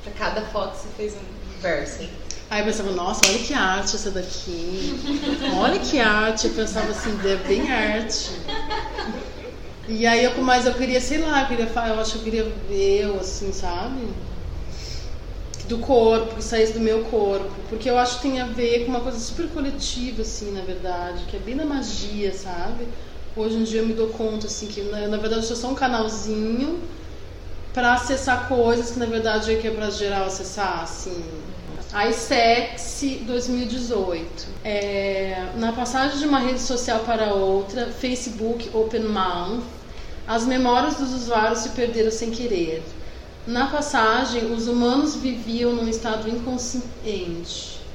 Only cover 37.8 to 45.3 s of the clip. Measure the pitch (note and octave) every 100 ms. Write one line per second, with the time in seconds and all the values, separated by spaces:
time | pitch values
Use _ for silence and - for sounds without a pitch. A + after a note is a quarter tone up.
37.8 | A#3+ A#3 B3+ B3 - G#3 A3 A#3 - A3
38.8 | A3 A3 A3 G#3 F#3 F3 F3+ A#3+ - -
39.8 | - - - - - A3+ A#3+ B3+ B3 B3
40.8 | D4 C#4 C4+ B3+ A#3 A#3 A3 A3+ - -
41.8 | A#3 A3+ A3 A3 A#3 A3+ A#3 F#3+ E3 D#3+
42.8 | E3 - - - - - - A#3+ C4+ D4+
43.8 | - B3+ A3 A#3 C4 A#3+ A3+ A#3 A3+ A#3+
44.8 | A#3+ C4+ D4+ - C4